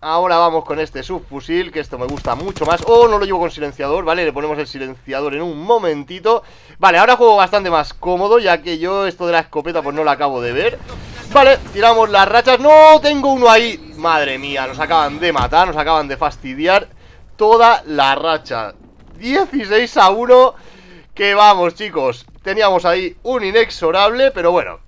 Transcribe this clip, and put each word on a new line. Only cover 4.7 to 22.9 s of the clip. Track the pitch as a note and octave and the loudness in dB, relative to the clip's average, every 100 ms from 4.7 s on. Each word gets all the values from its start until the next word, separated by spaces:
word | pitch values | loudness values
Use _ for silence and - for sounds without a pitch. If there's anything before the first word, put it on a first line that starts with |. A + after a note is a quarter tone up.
| C#3 C3 B2+ C3 C3 C#3+ C#3+ | -12 -14 -14 -12 -8 -6 -8
en | |
un | F3 D3+ | -10 -10
momentito. | F3 A#3 F#3 D3 C#3+ F3+ F#3+ A3+ - - _ - | -2 -2 -2 -6 -10 -8 -2 -2 -4 -20 _ -2
Vale, | F#3+ E3+ | 0 2
ahora | G#3+ B3 | 4 4
juego | A#3+ G#3 | 4 4
bastante | F#3 G3+ F#3+ | 2 0 -2
más | E3 D3 | -2 -4
cómodo, | - E3+ F3+ G3+ A#3 | -8 -6 -4 2 2
ya | G3+ E3+ | 2 -2
que | F3 E3 | -2 -8
yo | E3+ G3 G3 | -6 -4 -6
esto | F3 F3 | -6 -4
de | |
la | E3+ | -4
escopeta, | D#3+ D#3 D3 E3 | -4 -8 -6 -6
pues, | C#3+ C#3+ | -6 -4
no | |
la | D#3 | -2
acabo | C#3+ D3 C3 | -2 -2 -4
de | A#2+ | -6
ver. | B2 G#3 - - - - - - | -4 -4 -6 -16 -18 -18 -18 0
Vale, | C#4 C4+ C4+ - | 4 6 4 0
tiramos | G3 A3+ A3+ A3 | 0 2 4 2
las | G3+ G3 | 2 2
rachas. | A3+ A#3+ B3+ | 2 2 2
¡No! | C#4 D#4 D#4 D#4 | 6 8 10 8
Tengo | D4 D4 C#4 | 4 -2 -2
uno | C4+ A#3+ | 2 4
ahí. | A3+ A#3 G3 - D3+ | 4 2 -8 -16 -8
Madre | D#3+ D#3+ C#3+ C3 | -2 0 -2 -6
mía, | C#3 C#3 C3 | -8 -8 -8
nos | C3 | -8
acaban | D3+ E3 D3 D3 | -2 0 0 -2
de | F3 | -4
matar, | D3+ B2 D3+ F#3 | -2 0 2 0
nos | D3+ | 0
acaban | D3+ D#3+ D3 | -2 -2 -2
de | C3+ | -6
fastidiar | D3+ - C3+ C3 D#3+ F#3+ G#3 - - - - - | -6 -6 -16 -6 0 0 -2 -20 -20 -20 -20 -4
toda | G#3+ A3+ A#3 A3+ D3 | 2 4 4 2 -2
la | D3 C3+ C3+ | -2 0 0
racha. | D#3+ D#3 - A#2+ G#2+ - _ _ - - | -2 -4 -6 -10 -10 -14 _ _ -20 -14
Dieciséis | A3 C#4+ F#4+ D#4 G#3 G#3+ A#3+ D4 | -4 -2 -2 -4 -2 -2 0 2
a | F#3+ | 2
uno. | G3+ A#3+ B3+ B3+ - - - _ F3+ _ | 2 4 4 4 0 -20 -20 _ -20 _
Que | - G3+ G3+ | -6 -2 4
vamos, | G#3 G3 F3 E3 | 4 4 0 -4
chicos. | G#3+ D#3+ C3 A#2+ - - | -10 -4 -4 -6 -14 -16
Teníamos | - G3 G#3 F3+ | -8 -2 0 0
ahí | F3 | 0